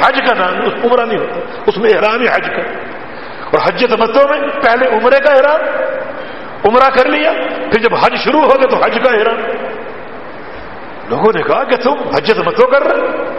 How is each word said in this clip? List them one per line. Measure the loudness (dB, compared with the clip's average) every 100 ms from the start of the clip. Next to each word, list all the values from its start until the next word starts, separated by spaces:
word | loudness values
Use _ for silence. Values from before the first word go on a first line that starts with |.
حج | 2 2 0
کا |
نام، | 0 0 -2
اس | -4 -2
عمرہ | 0 2 0
نہیں | -2
ہوتا، | -4 -8 -10 -4 -2
اس | 2
میں | 2
احرام | 4 2 2
ہی | 0
حج | 0 -2
کا۔ | -6 -6 -10 -12 -14 -14 -14 -14 -14 -4
اور | 0 0
حج | 0 0
تمتع | 2 2 4 2
میں | 2 -4 0
پہلے | 0 2 2
عمرے | 2 4 4
کا | 4
احرام، | 4 4 2 -2 -4 -4 -6 -8 -12 -12 -14 -14 -2
عمرہ | 2 4 4
کر | 4 2
لیا، | 2 0 -2 -4 -6 -2
پھر | 0
جب | 2
حج | 2 2 0
شروع | 0 4
ہو | 4
گیا | 4 4
تو | 2
حج | 0 2
کا | 2 2
احرام۔ | 2 0 -4 -6 -8 -10 -12 -14 -14 -14 -16 -16 -16 -16 -14 -14 -16 -14 -6
لوگوں | 0 2
نے | 2
کہا | 2 0
کہ | 2 0
تم | 0 -2 -2 0
حج | 0 0
تمتع | 0 2 4
کر | 4
رہے | 2 0 -2
ہو، | -4 -6